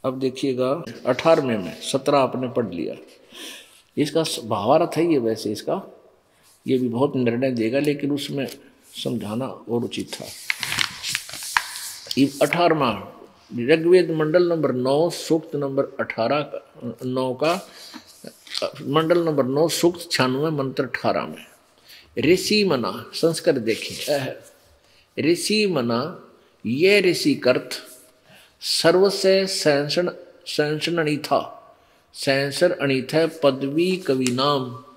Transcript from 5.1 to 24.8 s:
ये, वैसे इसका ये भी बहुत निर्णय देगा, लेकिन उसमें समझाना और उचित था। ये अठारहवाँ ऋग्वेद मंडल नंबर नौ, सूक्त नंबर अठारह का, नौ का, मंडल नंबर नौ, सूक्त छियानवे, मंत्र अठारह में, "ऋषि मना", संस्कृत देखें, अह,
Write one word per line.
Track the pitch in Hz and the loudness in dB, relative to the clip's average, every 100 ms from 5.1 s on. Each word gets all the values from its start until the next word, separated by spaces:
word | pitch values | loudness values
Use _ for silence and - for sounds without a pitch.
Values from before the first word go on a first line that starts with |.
ये, | 147 | 4
वैसे | 113 110 - | 2 -2 -4
इसका | 104 - 185 - - _ _ _ _ _ _ - | -4 -4 -4 -6 -20 _ _ _ _ _ _ -2
ये | 131 | 0
भी | 127 | 0
बहुत | 117 143 139 | 0 0 2
निर्णय | 120 120 135 | 0 0 0
देगा, | 120 110 135 | 0 0 0
लेकिन | 147 143 143 | 0 -2 -2
उसमें | 143 - 139 120 - - _ _ - | -4 -4 -6 -8 -10 -20 _ _ -8
समझाना | 143 120 98 110 131 | -6 -4 -4 -6 -6
और | 101 - 117 | -10 -4 -4
उचित | 117 - - | -2 -6 -8
था। | - - - - - - - - - - - - - - - - - - - - - | -10 -12 -14 -8 -8 -6 -4 -6 -6 -8 -8 -10 -12 -6 -6 -6 -12 -12 -14 -6 0
ये | 139 - | 0 2
अठारहवाँ | 147 160 175 160 127 101 95 - - _ _ 117 | 0 2 2 2 -2 -2 -10 -18 -20 _ _ -6
ऋग्वेद | 120 165 165 180 165 | 2 2 6 4 4
मंडल | 160 156 175 175 | 0 2 4 2
नंबर | 165 143 | 2 0
नौ, | 127 127 143 170 | 0 2 2 2
सूक्त | - - 160 156 143 | -2 -2 -2 0 -6
नंबर | 139 139 - - | -2 -2 -2 -4
अठारह | 120 - 113 147 | -6 -2 0 0
का, | 147 - - 156 - - | -2 -10 -14 -12 -12 -8
नौ | 127 131 127 | -4 -2 -2
का, | 117 151 185 - - - - - - - - - - - - | 0 0 0 -6 -20 -18 -20 -20 -20 -20 -20 -10 -6 -6 -6
मंडल | 131 147 160 175 | 0 0 4 2
नंबर | 165 147 | 4 2
नौ, | 127 139 165 | 0 2 2
सूक्त | - 170 175 - | 4 2 2 -6
छियानवे, | - 127 131 156 | 0 2 2 0
मंत्र | 151 135 123 | -2 -2 -2
अठारह | 127 - 113 92 78 | -4 -2 0 0 -4
में, | 78 - _ _ _ _ - - - | -12 -18 _ _ _ _ -20 -12 -2
"ऋषि | 131 180 - 214 | 4 4 4 2
मना", | 196 135 101 113 - | 4 2 0 -6 -10
संस्कृत | - 165 160 - | 0 0 2 2
देखें, | 139 110 104 - 92 - | 2 0 -2 -4 -8 -2
अह, | 143 135 - - _ _ _ | -2 -2 -8 -18 _ _ _